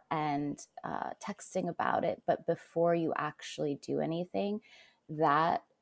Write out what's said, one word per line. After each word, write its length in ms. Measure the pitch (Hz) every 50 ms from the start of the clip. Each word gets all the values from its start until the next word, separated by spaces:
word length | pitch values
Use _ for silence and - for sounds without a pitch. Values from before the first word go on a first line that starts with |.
| - -
and, 560 | - 156 151 151 143 143 147 143 - - - - _ - -
uh, 280 | - - - - - - - -
texting 460 | - 202 - - - - 190 185 175
about 360 | - - - - - - -
it. 180 | - - - -
But 200 | - 151 - -
before 480 | - 170 - - - - 170 170 170 170
you 180 | 170 160 147 -
actually 580 | - 151 151 - - - - - - 156 147 143
do 260 | 139 - - 139 143
anything, 600 | 151 156 165 170 180 - - 196 196 202 208 214 - - - - - - _ _ _ -
that 540 | 156 151 160 151 143 151 160 175 - - - _ _ _